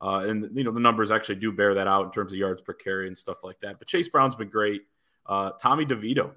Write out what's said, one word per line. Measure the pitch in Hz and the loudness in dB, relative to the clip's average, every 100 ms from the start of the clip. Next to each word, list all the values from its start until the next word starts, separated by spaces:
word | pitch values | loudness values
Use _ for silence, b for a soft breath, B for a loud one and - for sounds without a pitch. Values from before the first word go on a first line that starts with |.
uh, | 95 95 101 | -2 -2 0
and, | 107 107 | -2 -4
you | 127 | -4
know, | 120 | -2
the | 117 | 4
numbers | 120 110 107 | 4 4 2
actually | 110 - 98 | 2 0 -4
do | 110 | -4
bear | 98 101 | 2 2
that | 98 98 | 4 2
out | 98 | 2
in | 92 | 0
terms | 107 95 | -4 -6
of | 95 | -2
yards | 95 92 | -4 -4
per | - | -8
carry | - 98 95 92 | -10 -6 -4 -6
and | 92 | -10
stuff | - 87 | -12 -12
like | 95 - | -12 -14
that. | 101 98 | -16 -14
But | - | -4
Chase | 180 - | -2 2
Brown's | 143 135 113 | 4 4 2
been | 104 | -4
great. | 107 104 101 _ _ _ _ | 0 2 0 _ _ _ _
Uh, | - 98 98 | -4 -2 -2
Tommy | - 131 147 143 | 2 2 4 2
DeVito, | 117 110 139 - | -2 0 0 -2